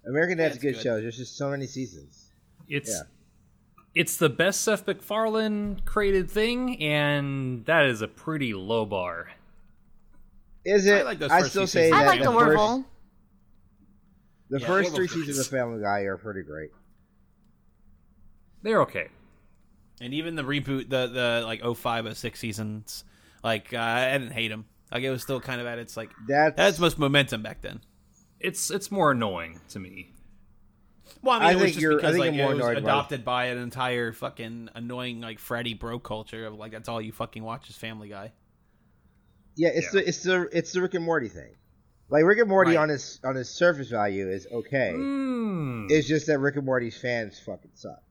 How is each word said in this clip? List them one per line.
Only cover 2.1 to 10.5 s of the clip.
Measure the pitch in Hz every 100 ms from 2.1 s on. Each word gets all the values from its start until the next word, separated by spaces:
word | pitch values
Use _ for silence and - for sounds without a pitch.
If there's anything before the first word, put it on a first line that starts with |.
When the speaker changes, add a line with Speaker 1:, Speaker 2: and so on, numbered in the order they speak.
| - _ _ _ _ -
Speaker 3:
It's, | 143 113
Speaker 1:
Yeah. | 92 71 _ _ _ _ _ _ _ _
Speaker 3:
it's | 160 165 -
the | 160
best | 123 175 196
Seth | - 208 208
MacFarlane | 190 - 208 220 220 220 208 208 196
created | - 214 202 190 175
thing, | 214 226 240 254 247
and | 151 147 147 143 139 139 131 123 110
that | 160
is | 139 110
a | 107
pretty | - - 156 127
low | 98 95 113
bar. | 104 98 90 85 - - - - - _ _ - - - - - _